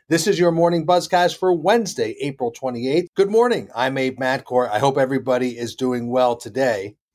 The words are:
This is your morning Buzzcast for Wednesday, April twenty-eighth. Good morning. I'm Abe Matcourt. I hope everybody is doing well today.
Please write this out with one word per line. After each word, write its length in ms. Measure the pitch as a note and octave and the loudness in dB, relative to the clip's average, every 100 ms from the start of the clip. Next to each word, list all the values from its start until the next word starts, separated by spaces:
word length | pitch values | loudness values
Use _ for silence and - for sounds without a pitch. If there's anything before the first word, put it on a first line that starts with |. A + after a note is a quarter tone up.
| - | -2
This 180 | E3 G3+ | 0 2
is 140 | E3+ | 2
your 100 | F3 | 2
morning 340 | E3 E3+ F3 | 2 2 2
Buzzcast 540 | D#3+ F3+ F3 F3+ F3 - | 2 0 2 0 0 0
for 160 | F#3 | 0
Wednesday, 600 | F3 E3 A#3 G3+ - - - | 0 2 2 0 -4 -6 -4
April 300 | C#3+ C#3+ A#2+ | -8 -4 -6
twenty-eighth. 600 | - C3 A#2+ B2+ D#3 F3 | -6 -8 -4 -2 0 0
Good 160 | - G3 | 0 2
morning. 380 | A3 A#3+ G3 G2+ A2+ | 4 2 0 -4 -2
I'm 200 | C3 C3+ | -2 0
Abe 220 | C3 C3 | -2 -2
Matcourt. 520 | C3 C3 - B2 A#2+ | -2 -2 0 0 0
I 100 | G#2+ | 2
hope 180 | C#3 C#3+ | 2 2
everybody 580 | B2+ C3+ A#2 B2 B2+ A#2 | 0 0 0 0 -2 -4
is 200 | A#2 - | -10 -4
doing 320 | B2+ B2 A#2 | -2 -2 -2
well 260 | C3 B2+ | 2 2
today. 640 | A#2 A2+ A#2 C3 G#2 G2+ - _ | 0 -6 -2 0 -2 -6 -14 _